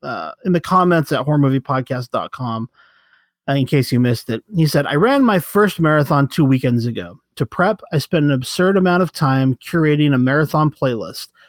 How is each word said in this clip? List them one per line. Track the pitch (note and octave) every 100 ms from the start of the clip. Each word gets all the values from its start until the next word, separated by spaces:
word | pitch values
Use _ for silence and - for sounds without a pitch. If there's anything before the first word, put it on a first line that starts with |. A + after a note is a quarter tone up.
uh, | C#3+ A2 D#2+ - F#3+
in |
the | F3
comments | - F#3 F3+ E3+ D3+
at | C#3+ C3
horror | D3+
movie | C3+ C3+
podcast | - C3 C3 B2+ B2
dot | A#2 E2
com, | - B2+ A2+ A2+ _ _ _ _ _ _ _ -
uh, |
in | C#3 C3
case | C#3+ B2
you | B2
missed | B2 A#2+ -
it. | A2+ - G3+
He | D#3
said, | D3 C#3+
"I | D3
ran | A3 C#4 B3+
my | F#3+
first | - G3+ G#3 -
marathon | D#3 D3+ C#3+ D3 C#3
two | - C#3
weekends | C3 B2+ A#2+ A#2
ago. | A2 F2 - _ -
To | B2+
prep, | - F#3 G#3+ -
I | D#3
spent | - E3+
an | D3
absurd | C3+ B2 - F#3 G3
amount | F3+ F3
of | F3
time | - C#3+ C3 C3+ B2+
curating | - E3+ D#3 D3 D3
a | C3+
marathon | B2+ C#3+ D3+ D#3 D3+
playlist | - C3+ A#2 E2 - - _